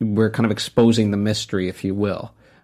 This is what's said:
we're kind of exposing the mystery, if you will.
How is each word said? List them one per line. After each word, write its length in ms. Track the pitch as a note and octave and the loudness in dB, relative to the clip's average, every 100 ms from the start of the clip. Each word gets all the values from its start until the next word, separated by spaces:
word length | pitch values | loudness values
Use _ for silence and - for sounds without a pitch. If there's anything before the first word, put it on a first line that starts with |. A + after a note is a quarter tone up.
we're 300 | A2+ G#2 G#2+ | -2 2 0
kind 140 | G#2+ | 2
of 60 | A#2 | 0
exposing 640 | A2 - - A#2 A2+ G#2+ | -2 -2 2 4 4 2
the 40 | G2+ | 0
mystery, 520 | G#2 G#2+ - G2 F#2 | -2 -2 -4 -4 -4
if 160 | - | -4
you 100 | G2 | -4
will. 380 | G2 G2+ F2 - - _ _ | -2 -2 -4 -10 -18 _ _